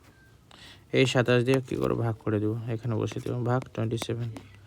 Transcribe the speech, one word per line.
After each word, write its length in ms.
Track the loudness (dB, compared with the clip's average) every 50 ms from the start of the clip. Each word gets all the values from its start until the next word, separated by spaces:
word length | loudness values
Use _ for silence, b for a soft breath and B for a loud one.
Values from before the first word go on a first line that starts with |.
| b b b b b b b b _ B B B B B B B B -2
এই 140 | 2 2 4
সাতাশ 380 | 4 4 2 4 4 4 4 4
দিয়ে 160 | 4 2 2 0 -2
কী 80 | -2
করে 180 | -2 0 0 0
ভাগ 200 | 0 0 -2 -2 -2 -2
করে 160 | 0 0 0
দেবো? 200 | 0 0 -2 -2 -4 -4
এখানে 260 | -6 -4 -2 -2 0
বসে 260 | 0 -2 -2 -4 -4
দেবো, 240 | -4 -4 -4 -2 0
ভাগ 180 | 0 0 0 -2 -4 -4
টোয়েন্টি 240 | -4 -2 -2 -2 -2
সেভেন। 320 | -2 -4 -4 -4 -6 -6 -8 B B B B B B